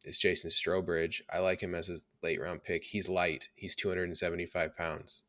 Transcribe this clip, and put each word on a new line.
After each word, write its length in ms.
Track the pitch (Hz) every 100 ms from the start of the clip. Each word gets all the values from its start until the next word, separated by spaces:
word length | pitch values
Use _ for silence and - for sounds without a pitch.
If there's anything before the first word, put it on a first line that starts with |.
is 140 | - -
Jason 320 | 92 85 82
Strowbridge. 720 | - 85 92 87 82 82 - -
I 60 | 87
like 220 | 92 92
him 140 | 92
as 140 | 85 92
a 100 | 82 - -
late-round 420 | 82 78 87 80
pick. 180 | - 85
He's 240 | - 104 90
light. 400 | 92 87 71 -
He's 220 | - 95 -
two 120 | 98
hundred 200 | 90 90
and 100 | 82
seventy-five 580 | 87 85 85 90 78 -
pounds, 460 | 82 78 - -